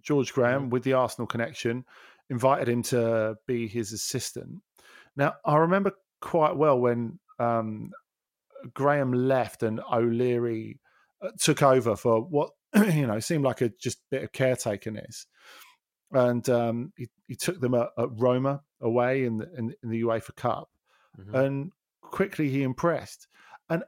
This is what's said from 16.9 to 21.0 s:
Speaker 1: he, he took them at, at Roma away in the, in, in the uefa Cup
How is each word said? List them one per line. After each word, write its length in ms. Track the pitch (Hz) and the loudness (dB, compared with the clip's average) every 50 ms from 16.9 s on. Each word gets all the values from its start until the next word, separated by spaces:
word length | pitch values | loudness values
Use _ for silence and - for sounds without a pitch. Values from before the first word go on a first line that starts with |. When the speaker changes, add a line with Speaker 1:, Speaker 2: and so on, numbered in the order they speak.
| - | -10
Speaker 1:
he, 140 | - 123 117 _ _ _ | -14 -16 -16 _ _ _
he 80 | - 131 | -14 -10
took 240 | - - - 180 185 | -6 -4 -4 -2 -2
them 140 | 127 123 127 | 0 0 2
at, 160 | 120 120 - - | 2 0 0 -2
at 100 | - 120 120 123 | -4 -4 -4 -2
Roma 480 | 107 123 127 123 127 131 139 143 143 - _ _ _ | 2 2 2 4 2 0 -2 -2 -4 -8 _ _ _
away 460 | - 117 117 120 120 123 131 135 131 | -2 0 2 2 2 2 2 0 0
in 140 | 120 113 110 | 0 -2 -4
the, 140 | 107 175 185 | -6 -8 -8
in, 180 | - 113 113 - - - | -8 -8 -8 -8 -10 -8
in 60 | 117 | -6
the 140 | 113 113 113 | -4 -2 0
uefa 300 | 113 113 113 - - - | 0 0 -2 -4 -8 -8
Cup 320 | - - 120 107 - - - _ _ _ _ _ _ | -4 -2 -2 -2 -2 -6 -12 _ _ _ _ _ _